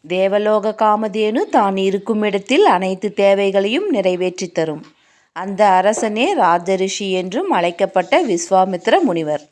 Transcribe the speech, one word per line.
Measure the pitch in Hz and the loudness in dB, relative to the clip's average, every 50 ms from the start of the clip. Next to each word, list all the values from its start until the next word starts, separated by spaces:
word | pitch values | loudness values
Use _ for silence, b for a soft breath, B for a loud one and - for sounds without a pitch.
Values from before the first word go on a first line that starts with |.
| _ | _
தேவலோக | 156 180 185 190 190 196 208 208 214 214 214 196 220 214 | -4 -2 0 0 2 2 0 2 2 0 2 0 -2 -2
காமதேனு | - 220 214 214 214 220 214 185 220 214 214 220 277 427 427 | 2 2 2 2 2 -2 -4 -2 -2 -2 0 0 -2 -2 0
தான் | - 262 208 196 196 | 2 2 2 2 0
இருக்கும் | 190 190 196 196 202 196 - 226 214 | 0 0 0 -2 -2 -4 -4 -2 -2
இடத்தில் | 214 208 196 202 196 - 254 330 427 | -2 -2 -2 -4 -2 0 2 4 4
அனைத்து | 359 208 180 190 185 190 185 - 208 - | 4 4 2 0 -4 -4 -4 -6 -6 -2
தேவைகளையும் | - - 196 196 196 202 196 190 196 196 208 233 330 415 403 | 2 2 4 4 2 0 0 0 0 0 0 -2 -2 -2 -2
நிறைவேற்றித் | 285 202 185 185 185 180 185 185 180 - 196 175 _ | -2 0 0 0 -2 0 -4 -6 -4 -6 -12 -6 _
தரும். | 170 160 156 151 156 151 b b b b b b b b b b | -4 -4 -4 -6 -10 -14 b b b b b b b b b b
அந்த | 165 185 196 196 180 208 | -12 -10 -10 0 2 4
அரசனே | 202 185 185 185 202 220 - 175 214 208 220 254 370 403 | 4 4 4 2 2 0 0 -4 -4 -2 -2 -2 0 0
ராஜரிஷி | 294 202 170 170 175 175 185 190 185 190 190 190 - 208 190 | 2 2 2 2 0 0 -2 -2 -2 -2 -4 -4 -6 -4 -4
என்றும் | 185 185 180 185 190 269 381 381 | -4 -4 -4 -4 -6 -6 -4 -2
அழைக்கப்பட்ட | 269 185 170 180 175 - 196 185 - 185 180 - 269 339 339 | -2 0 0 -2 0 -2 -4 0 0 -2 0 2 0 0 2
விஸ்வாமித்ர | 247 175 170 - - 190 185 185 196 185 175 - 220 262 392 349 | 0 -2 -4 -2 0 2 2 2 2 -2 -4 0 2 2 2 2
முனிவர். | 226 175 165 160 151 151 143 - _ | 2 0 -2 -2 -4 -4 -6 -6 _